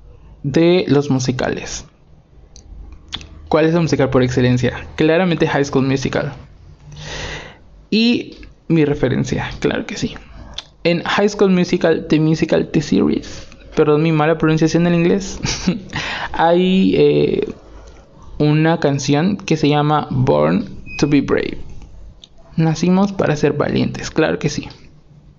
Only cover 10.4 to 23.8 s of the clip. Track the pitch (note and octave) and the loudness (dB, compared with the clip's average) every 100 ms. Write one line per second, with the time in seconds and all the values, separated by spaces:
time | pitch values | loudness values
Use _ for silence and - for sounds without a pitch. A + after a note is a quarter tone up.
10.4 | - - - _ E3+ E3+ - G3 G#3+ G#3 | -16 -16 -18 _ -2 0 -2 0 0 2
11.4 | G3 F3+ F3 - E3 D#3+ - D3+ D#3 D#3 | 2 4 2 0 2 0 0 2 2 0
12.4 | E3 E3 E3 D#3 - - - - - - | 2 0 0 -2 0 0 2 -2 -6 -16
13.4 | - - - - D3+ D3 E3 D#3 D3+ D#3+ | -16 -20 -6 0 2 4 2 2 2 2
14.4 | D#3+ D#3 D#3+ E3 F3 E3+ E3+ G3 - - | 2 2 2 2 2 2 2 0 -2 -6
15.4 | - - F#3 - - - - - - - | -6 -2 -2 -4 -8 -10 -8 -8 -8 0
16.4 | E3 F3 F#3 F#3+ F#3 D3 D3 D3 - - | 4 4 4 4 4 4 4 4 2 0
17.4 | - - - - - - - - - - | -4 -8 -18 -20 -20 -20 -20 -20 -18 -2
18.4 | D3 D3+ D#3+ E3+ D3 C#3 - C#3+ F#3 G3+ | 2 4 2 2 0 0 0 2 2 -2
19.4 | - D#3 C#3+ D3 D3 D3+ - B2+ B2+ D3 | -2 0 2 2 2 0 0 0 2 4
20.4 | D3+ F#3+ - - - - D3 C#3+ - - | 2 0 -2 -12 -14 -2 2 2 2 -2
21.4 | - - - - - - - - - - | -2 -8 -12 -14 -16 -18 -20 -20 -20 -20
22.4 | - E3 D#3+ D#3 F3 F#3 G3+ G3 - D3 | -8 0 0 2 2 2 0 0 -2 0
23.4 | D3 C#3+ - C3 | 0 0 -2 0